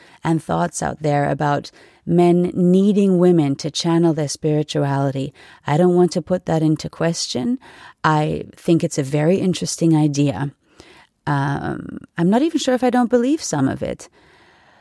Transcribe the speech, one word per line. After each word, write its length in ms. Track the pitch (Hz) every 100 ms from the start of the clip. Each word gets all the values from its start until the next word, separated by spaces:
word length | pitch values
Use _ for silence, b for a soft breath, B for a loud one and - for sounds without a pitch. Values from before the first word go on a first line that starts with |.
| b b
and 180 | - 165
thoughts 400 | - 165 175 -
out 200 | 147 -
there 280 | 156 143 143
about 400 | 143 147 143 - - b b -
men 460 | 170 175 175 180
needing 640 | - 175 185 202 208 196 180
women 380 | 180 170 143 139
to 140 | 160
channel 420 | - 170 165 170
their 160 | 156 147
spirituality. 1040 | - 156 151 151 151 143 139 139 135 139 - B B -
I 100 | 147
don't 180 | 180 175
want 160 | 180
to 80 | 180
put 240 | - 180 -
that 180 | 160
into 260 | 156 156 -
question. 720 | - 165 170 - - 240 254 B B B B
I 420 | 160 156 156 156 - -
think 280 | - 165
it's 140 | 160 -
a 60 |
very 340 | 135 147 151 190
interesting 580 | 190 170 151 - 170 156
idea. 560 | 151 143 143 104 143 - B B B B B _ -
Um, 720 | 143 139 139 - - - - - -
I'm 120 | 170
not 120 | 220
even 180 | 320 302
sure 160 | - 254
if 80 |
I 60 | 254
don't 200 | 247 233
believe 320 | 247 247 311
some 260 | - 151 131
of 160 | -
it, 260 | - 62 - b b b b b b b